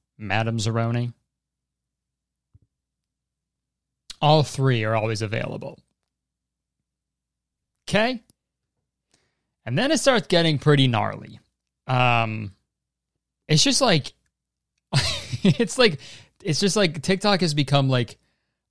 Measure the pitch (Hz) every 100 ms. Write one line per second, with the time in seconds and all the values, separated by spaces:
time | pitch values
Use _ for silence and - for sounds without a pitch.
0 | _ - 104 104 113 113 110 113 117 120
1 | 120 - _ _ _ _ _ _ _ _
2 | _ _ _ _ _ _ _ _ _ _
3 | _ _ _ _ _ _ _ _ _ _
4 | - - 151 156 135 - 135 120 110 113
5 | 110 107 107 110 - - - - _ _
6 | _ _ _ _ _ _ _ _ _ _
7 | _ _ _ _ _ _ _ _ - 202
8 | 233 247 _ _ _ _ _ _ _ _
9 | _ _ _ _ _ _ 113 139 269 302
10 | 277 240 - 170 165 143 151 143 131 110
11 | 104 101 - - _ _ _ _ - 127
12 | 123 117 113 110 101 - _ _ _ _
13 | _ _ _ _ - 156 277 240 247 160
14 | - _ _ _ _ _ _ _ - 143
15 | - - - - 196 147 233 - 233 147
16 | - - - _ 185 139 196 214 180 147
17 | - 190 208 190 175 147 135 143 135 127
18 | 117 - _ _ _ _ _